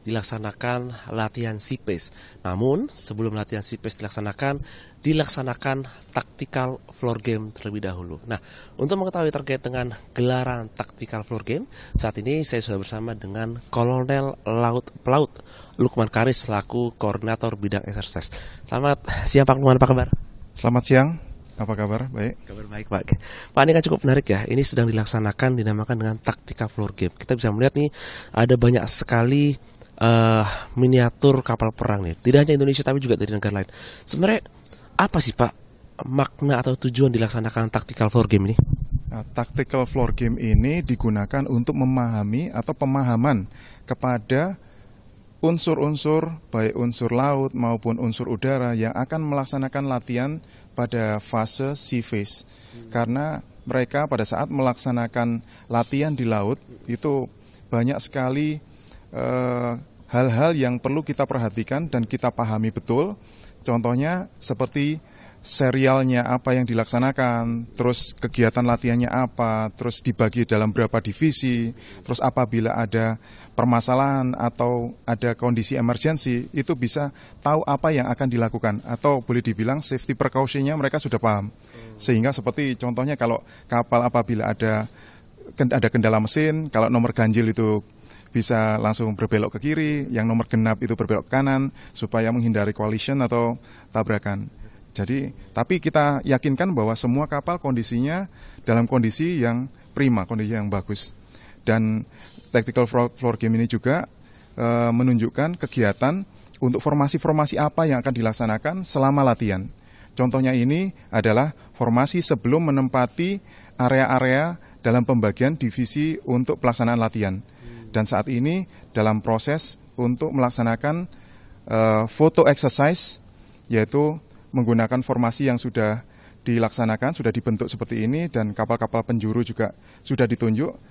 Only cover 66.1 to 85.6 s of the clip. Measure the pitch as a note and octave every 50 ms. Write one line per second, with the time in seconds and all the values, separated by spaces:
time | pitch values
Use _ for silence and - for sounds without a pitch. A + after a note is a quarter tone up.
66.1 | B2+ B2 B2 B2 B2 B2+ - C3 B2+ B2+ B2 A2+ A2+ A2+ A2 - B2 A#2+ C3 C3+
67.1 | C3 - B2+ B2 A#2 A#2 A#2 A#2 A#2 A#2 A#2 - - - A#2+ B2 A#2+ - - -
68.1 | - - - A#2 - B2 A2+ A2+ - B2+ B2 A#2+ A#2 - - A#2+ A#2 A#2+ A#2+ -
69.1 | - B2+ B2+ A#2 - - A#2 A2+ A2 A2 A2 G#2 - - A2 A#2+ - - - B2+
70.1 | G#2+ - A2+ G#2+ - A#2+ A2+ - A2+ G#2 A2 G#2+ F#2+ A#2+ A2+ G#2 - A2+ - G#2+
71.1 | F#2+ - D#3+ D#3 C3+ - C3 B2+ A#2+ A#2 A#2 A2+ - - - - - - - -
72.1 | B2 - - C3 - C3 B2 G#2+ A#2 A2+ A2 A#2+ - A#2 A2+ G2 A2+ A2+ A2+ A2+
73.1 | A2 - - - - - - - - - A#2+ B2 A#2+ A#2 - B2+ B2+ C3 C#3 C#3
74.1 | C#3 C3+ B2+ B2+ B2+ - A#2+ A#2+ - - A#2+ A#2+ B2 A#2+ A#2+ B2 - - - A#2+
75.1 | A#2 G#2+ B2 A#2+ A2 - B2 B2 A#2 A2+ G#2+ - C3+ B2+ A#2 A#2 A#2+ - - D#3+
76.1 | D#3 D3 - B2+ A#2+ A#2+ - - - D3 B2+ - E3 B2 B2 A2+ - D3+ C#3+ C#3
77.1 | - - - - - - - - D#3 D#3 - - C#3 C3+ - D#3+ D3+ C3+ B2 -
78.1 | A#2+ - C#3 B2+ A#2+ A#2 A2+ A2 - A2 - A2 G2+ G#2 - A#2 A#2+ - - D3
79.1 | C#3 B2+ A#2 - A#2+ A#2+ - A#2 G2+ A2 A2 B2 C3+ D#3 - - C3+ B2 - -
80.1 | B2+ - C3 B2+ - C3 C3+ B2+ - C#3 C3+ C#3+ D#3 D3+ C#3 C3+ - D3 - B2+
81.1 | A#2+ G#2+ - A2+ G#2 G2+ G2 G#2+ - - - - - - - - - G#2+ - C3+
82.1 | A#2+ A2 A#2 C#3 C3 C#3 G2+ B2+ - D3+ C#3+ C3+ A#2+ - B2+ B2 A#2 B2 C3 C#3+
83.1 | C#3+ - A#2+ A#2 A2+ - - - - - - - B2 A#2+ A#2 - A#2+ A#2+ A#2+ B2
84.1 | - A#2+ A2+ - A#2 G#2+ A2+ A2 A2 - A2+ A2 A2 G#2+ G#2+ - - - - -
85.1 | - - - - - - - - - -